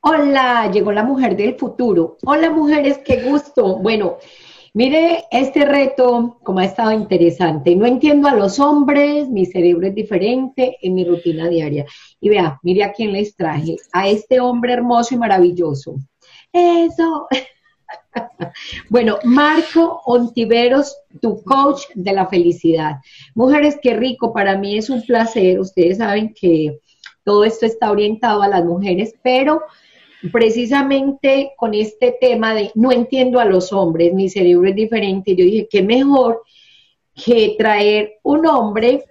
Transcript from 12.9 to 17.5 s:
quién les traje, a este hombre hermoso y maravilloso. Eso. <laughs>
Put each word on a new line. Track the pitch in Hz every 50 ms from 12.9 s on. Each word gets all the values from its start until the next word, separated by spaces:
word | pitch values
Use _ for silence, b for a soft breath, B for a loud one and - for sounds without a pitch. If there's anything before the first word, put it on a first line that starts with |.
quién | 202 - 220 214 196
les | 196 208 208 _
traje, | _ 180 156 151 147 156 165 160 - _ _ -
a | 180 196 196
este | 214 214 - _ 254 254
hombre | 247 247 247 240 233 240 247
hermoso | 247 247 240 240 233 233 233 262
y | 240
maravilloso. | 233 214 196 185 175 180 175 175 170 156 139 135 - 165 160 139 135 _ _ _ b b b b b b
Eso. | - 349 349 349 339 339 339 330 330 - 330 330 320 302 285 -
<laughs> | 262 254 - -